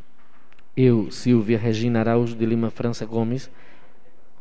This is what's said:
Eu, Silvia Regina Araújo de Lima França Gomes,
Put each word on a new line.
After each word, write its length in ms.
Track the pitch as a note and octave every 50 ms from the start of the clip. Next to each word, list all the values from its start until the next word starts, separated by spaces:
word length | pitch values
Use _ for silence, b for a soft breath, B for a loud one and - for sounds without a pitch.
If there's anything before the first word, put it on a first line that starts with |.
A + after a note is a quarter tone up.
| - - - - - - - - - - - - - - -
Eu, 340 | - B2+ B2+ A#2+ A2+ G2 -
Silvia 460 | - - - B2+ B2 A2+ G#2+ G#2 A#2
Regina 440 | A2 G#2+ A#2+ A2 G#2+ A2+ A#2+ A#2+ A2+
Araújo 340 | A2 A2+ A#2 A#2 A#2+ A#2 A#2
de 100 | A2+ A2+
Lima 240 | A2 A2+ A2+ A2+ A2+
França 380 | A2 - A#2 A#2+ A#2 - A#2
Gomes, 420 | G#2+ A2+ A2+ A2+ A2+ A#2+ C3 - - b b b b b b b b b b b b - - - - - -